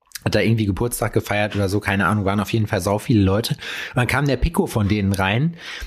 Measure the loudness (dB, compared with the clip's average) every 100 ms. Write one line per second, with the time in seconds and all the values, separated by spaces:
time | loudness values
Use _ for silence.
0 | _ -6 -2 2 2 2 2 0 -2 -2
1 | -2 -2 -2 -2 0 0 0 0 -2 0
2 | 2 2 0 0 0 -2 0 0 0 -2
3 | 2 4 4 2 -2 -6 -8 -10 -6 -2
4 | 0 0 0 0 0 0 0 0 0 2
5 | 0 2 2 2 0 -4 -14 -14